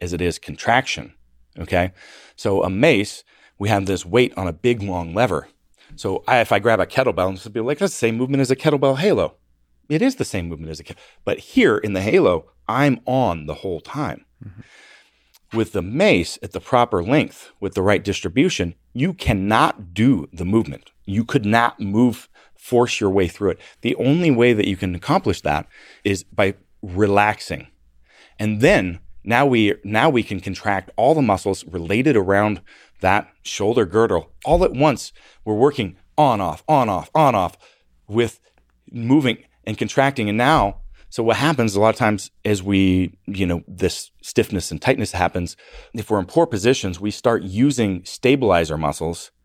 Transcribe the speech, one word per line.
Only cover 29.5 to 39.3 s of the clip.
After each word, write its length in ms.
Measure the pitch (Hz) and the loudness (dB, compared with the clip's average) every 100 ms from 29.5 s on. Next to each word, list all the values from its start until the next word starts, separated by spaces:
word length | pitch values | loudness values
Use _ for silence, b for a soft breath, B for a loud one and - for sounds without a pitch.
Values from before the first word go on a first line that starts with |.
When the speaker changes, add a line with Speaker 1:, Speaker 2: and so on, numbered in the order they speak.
| 123 104 - | 4 2 0
Speaker 1:
now 260 | 101 107 151 | -2 0 2
we 140 | 127 | 2
can 160 | - 98 | -2 -6
contract 500 | 101 95 104 98 - - | -8 -6 -4 -4 -4 0
all 180 | 123 | 2
the 80 | 160 | 2
muscles 420 | 123 95 101 95 | 2 0 -2 -6
related 520 | - 87 82 107 143 120 | -8 -10 -4 0 2 2
around 440 | 92 98 104 98 b b b - | 2 2 2 -2 b b b -4
that 280 | 92 101 - _ | 0 0 -2 _
shoulder 420 | - - 101 120 95 | -12 -4 0 2 2
girdle 460 | 104 113 87 - - - | 2 2 0 -4 -10 -2
all 180 | 175 | 2
at 80 | 180 | 4
once, 400 | 123 151 117 - b b b | 4 4 2 -6 b b b
we're 100 | - | -4
working 420 | 107 139 143 104 - _ - | 2 2 2 -4 -8 _ 0
on, 240 | 147 110 | 2 2
off, 220 | 90 76 - | -2 -4 0
on, 200 | 151 117 | 2 2
off, 220 | 90 - | -2 -2
on, 200 | 156 147 | 2 4
off 240 | 110 87 - b b b _ - | 2 0 -6 b b b _ -4
with 320 | 107 117 - _ _ _ _ _ | -2 -2 -4 _ _ _ _ _
moving 480 | 120 117 147 131 | -8 2 2 2